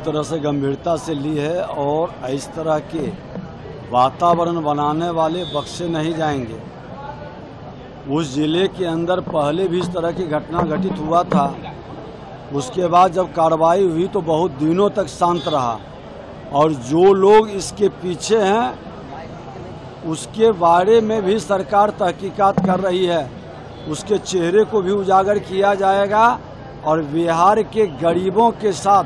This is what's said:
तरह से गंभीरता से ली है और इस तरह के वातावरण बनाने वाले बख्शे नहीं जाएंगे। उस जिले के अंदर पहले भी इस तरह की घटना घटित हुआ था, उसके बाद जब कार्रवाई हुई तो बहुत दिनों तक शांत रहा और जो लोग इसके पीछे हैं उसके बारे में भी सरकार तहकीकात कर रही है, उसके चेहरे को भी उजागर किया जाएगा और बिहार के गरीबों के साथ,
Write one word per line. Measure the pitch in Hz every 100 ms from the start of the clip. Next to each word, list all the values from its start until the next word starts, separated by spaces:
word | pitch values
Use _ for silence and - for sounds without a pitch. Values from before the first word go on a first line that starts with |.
तरह | 165 151
से | 147 160
गंभीरता | 147 143 139 135 170 160
से | 165
ली | 143 147 151
है | 151 175
और | - 156 143 156 170 - 127
इस | 139 -
तरह | 165 156 151 -
के | 160 131 - - - - - - - -
वातावरण | 123 131 - 175 170 170 170
बनाने | 147 143 147 156 170
वाले | 165 160 180 156
बख्शे | 143 - - 175
नहीं | 165 160
जाएंगे। | 160 151 139 113 110 - - - 196 - - - - - - - - - - 139
उस | 151 151
जिले | 139 151 170 190
के | 185 175
अंदर | 165 170 180
पहले | - 160 147 170 185
भी | 180
इस | 175
तरह | 180 170
की | 170 170
घटना | 151 147 165
घटित | 160 185 190 180
हुआ | 156 175
था, | 175 151 139 135 - - - - - - - - -
उसके | 143 - 185 170
बाद | 175 185
जब | 175 175
कार्रवाई | 165 160 160 165 185
हुई | 185 160 185
तो | 202
बहुत | 165 156 180 135
दिनों | 156 180 202
तक | 202 156
शांत | - 175 175 160
रहा | 147 120 107 - - - - - - -
और | 143 160 139
जो | 117 160 190
लोग | 196 190 220 220
इसके | 196 - - 196 -
पीछे | 185 165 - 220
हैं | 190 220 247 - - - - 170 - - - - - - - - 165
उसके | 160 - 220 226 170
बारे | 170 170 190 233
में | 214 220
भी | 185 214
सरकार | - 196 190 202 208
तहकीकात | 202 185 160 190 202 196 196 190
कर | 185
रही | 190 180 180
है, | 170 131 - - - - - 160
उसके | 151 - 196
चेहरे | - 190 170 208
को | 214 220
भी | 185
उजागर | 202 190 190 190 202
किया | 180 190 196 196
जाएगा | 190 196 202 214 233 - - - - -
और | 151 160
बिहार | 143 160 170 165 185 214
के | 180 220 202 131
गरीबों | 165 170 185 190 233
के | - 208
साथ, | 160 196 202